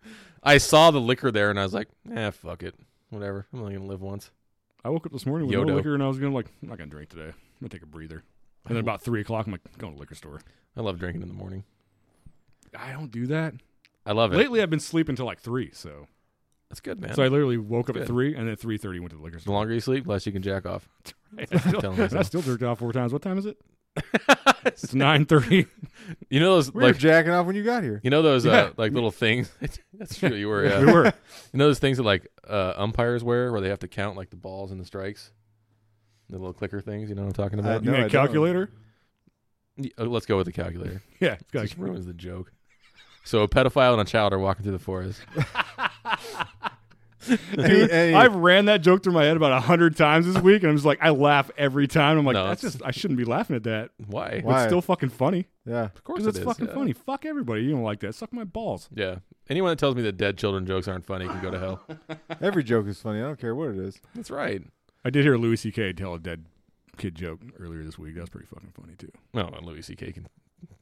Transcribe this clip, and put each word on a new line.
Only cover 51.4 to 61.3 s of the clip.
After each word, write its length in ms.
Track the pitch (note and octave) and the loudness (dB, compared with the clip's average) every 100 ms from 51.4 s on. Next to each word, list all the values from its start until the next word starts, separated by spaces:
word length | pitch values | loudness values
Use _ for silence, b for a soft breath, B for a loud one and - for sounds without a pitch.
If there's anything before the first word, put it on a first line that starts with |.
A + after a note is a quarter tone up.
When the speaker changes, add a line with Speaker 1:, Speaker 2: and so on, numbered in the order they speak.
| - - | 2 -2
Speaker 2:
every 320 | C#3+ C3+ C#3 | 0 2 2
time. 300 | D#3+ D3 D#3 | 4 4 4
I'm 80 | C#3 | 4
like, 80 | |
Speaker 1:
No, 140 | G#2+ F#2+ | 2 0
Speaker 2:
"That's 140 | - | -2
Speaker 1:
it's 120 | G3 | -6
Speaker 2:
just, 100 | C#3 C3 | -8 -8
I 40 | |
shouldn't 260 | - G3 B2+ | -6 -4 -2
be 80 | |
laughing 320 | A#2 C3 - B2 | -2 -2 -2 -4
at 60 | |
that." 300 | A2+ A2 A#2+ - G#2 | -4 -6 -8 -14 -12
Speaker 1:
Why? 340 | G#2 - A2 | -8 -6 -4
Speaker 2:
But 20 | |
Speaker 3:
Why? 140 | A2+ C3 | 0 2
Speaker 2:
it's 100 | A#2 | 2
still 140 | F3+ | 2
fucking 260 | F3+ F3 B2+ | 0 -2 -4
funny. 380 | - C3 F#3 - _ | -2 -2 0 -6 _
Speaker 3:
Yeah. 200 | A#2+ A#2+ | -8 -6
Speaker 1:
Of 200 | G#2+ - | -6 -8
course 140 | - F4 | -12 -6
Speaker 2:
'Cause 80 | G#3+ | -4
Speaker 1:
it 20 | |
Speaker 2:
it's 80 | F#3 | -4
Speaker 1:
is, 40 | |
Speaker 2:
fucking 220 | B3 A#3 A#3 | -6 -6 -8
Speaker 1:
yeah. 80 | |
Speaker 2:
funny. 180 | C4+ B3 | -6 -6
Fuck 320 | - - C#4 | -6 -8 -10
everybody. 380 | D#4 D4 D3 A2 | -8 -8 -6 -4
You 80 | B2+ | -4
don't 120 | C#3+ | -4
like 180 | A2 G#2 | -4 -6
that. 140 | G2+ | -10
Suck 160 | - A3+ | -12 -14
my 140 | A#3+ | -12
balls. 460 | G3+ A3 G#3 F#2 - | -12 -10 -8 -8 -10
Speaker 1:
Yeah. 260 | G#2+ F#2+ F#2+ - _ - | -8 -8 -8 -14 _ -6
Anyone 220 | D#3+ F#3 | -2 0
that 80 | D#3+ | 0
tells 180 | C#3+ B2 | 0 0
me 60 | |
that 160 | A2+ F#2 | -2 0
dead 180 | G2+ F#2+ | -2 0
children 300 | G#2 F#2+ F#2 | -2 -2 -2
jokes 200 | F#2+ F#2+ | -2 -4
aren't 200 | F#2 F2 | -6 -8
funny 200 | F#2 | -8
can 140 | F#2 | -6